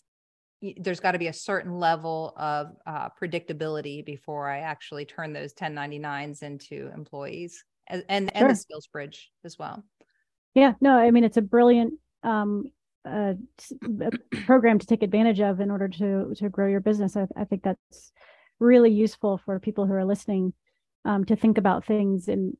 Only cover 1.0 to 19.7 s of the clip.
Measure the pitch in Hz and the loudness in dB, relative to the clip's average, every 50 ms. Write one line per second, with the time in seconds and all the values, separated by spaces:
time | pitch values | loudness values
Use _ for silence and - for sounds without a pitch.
1 | - 185 180 170 170 160 156 - - - 196 180 - 180 175 180 175 165 165 156 | -2 -2 -2 -2 -4 -6 -8 -8 -6 -6 -4 -4 -4 -6 -6 -2 0 0 0 0
2 | 160 165 160 160 160 - - - 151 151 147 147 147 - - _ _ 165 151 147 | -2 -6 -6 -6 -8 -10 -10 -8 -6 -4 -4 -4 -6 -10 -14 _ _ -12 -10 -10
3 | - - - _ 185 170 170 170 170 - 156 147 156 156 156 151 147 147 143 147 | -10 -12 -10 _ -8 -8 -8 -8 -8 -10 -10 -8 -6 -6 -6 -8 -8 -10 -12 -14
4 | 139 151 143 131 _ - 151 147 143 143 139 143 160 160 147 - - - 151 147 | -14 -14 -16 -14 _ -12 -10 -8 -6 -6 -6 -6 -8 -10 -10 -12 -14 -14 -14 -14
5 | 147 - - - 156 156 147 147 147 139 - - 180 156 151 147 143 147 147 147 | -14 -14 -14 -14 -12 -12 -12 -12 -14 -14 -12 -10 -10 -10 -8 -10 -10 -10 -10 -10
6 | 151 147 143 139 147 147 143 - 151 147 143 139 - - 143 139 135 135 - 156 | -10 -10 -8 -10 -10 -12 -14 -14 -14 -14 -14 -16 -16 -16 -14 -14 -14 -14 -14 -16
7 | 151 - - 139 139 135 - 165 175 175 - - _ _ _ _ _ - 185 180 | -16 -16 -14 -14 -12 -12 -12 -12 -14 -14 -16 -20 _ _ _ _ _ -12 -12 -10
8 | 180 - 196 202 196 185 - 208 240 269 233 185 - - 156 151 - _ - 151 | -6 -4 -4 -4 -4 -4 0 2 2 2 2 0 -4 -10 -16 -18 -16 _ -12 -12
9 | 143 151 - - - _ _ _ - 170 - - 156 - - 214 - _ _ _ | -12 -12 -14 -20 -20 _ _ _ -20 -20 -16 -14 -14 -14 -14 -14 -18 _ _ _
10 | _ _ _ _ _ _ _ _ _ _ - 262 277 262 220 - 269 277 262 240 | _ _ _ _ _ _ _ _ _ _ 4 6 6 6 4 4 4 6 6 6
11 | 233 240 233 240 226 214 - 233 208 190 - 240 240 240 240 233 233 233 311 - | 6 6 6 6 6 4 2 0 0 2 4 6 6 6 6 6 2 0 -4 -10
12 | _ _ _ _ - 233 220 214 208 208 208 202 - 269 - _ _ _ _ _ | _ _ _ _ -4 -2 -2 -2 -2 -2 -4 -4 -6 -8 -14 _ _ _ _ _
13 | - 139 - 214 208 196 185 190 254 - _ - - - 254 - - 240 214 202 | -12 -8 -6 -4 -2 -2 -4 -6 -8 -16 _ -20 -20 -18 -16 -10 -8 -6 -6 -4
14 | - 233 226 - - _ - - - - 262 262 220 233 214 196 - - 233 220 | -4 -4 -6 -6 -8 _ -10 -2 4 4 6 6 6 6 4 4 2 2 0 0
15 | 214 190 202 214 220 233 208 196 208 202 190 185 202 202 202 190 196 190 170 165 | 2 2 2 4 4 4 4 2 2 0 0 0 -2 -2 -2 -2 -4 -4 -4 -4
16 | 208 202 196 196 196 - 208 - 202 202 190 202 196 196 196 196 190 214 214 208 | -2 -2 0 -2 -2 -4 -6 -6 -6 -4 -2 0 0 0 0 0 2 0 0 0
17 | 202 185 - 208 190 - - - 208 - 202 185 - 190 185 - _ _ - - | 0 -2 -2 -2 -4 -4 -4 -6 -6 -4 -4 -4 -2 -4 -4 -6 _ _ -20 -20
18 | - _ _ _ _ - _ _ _ _ _ - 233 240 247 240 233 226 214 208 | -20 _ _ _ _ -20 _ _ _ _ _ 2 6 8 8 8 8 8 6 4
19 | 220 214 - - - 208 196 180 - - 190 190 - 220 | 2 0 0 -2 -2 -2 -2 -2 -4 -6 -6 -4 -4 -4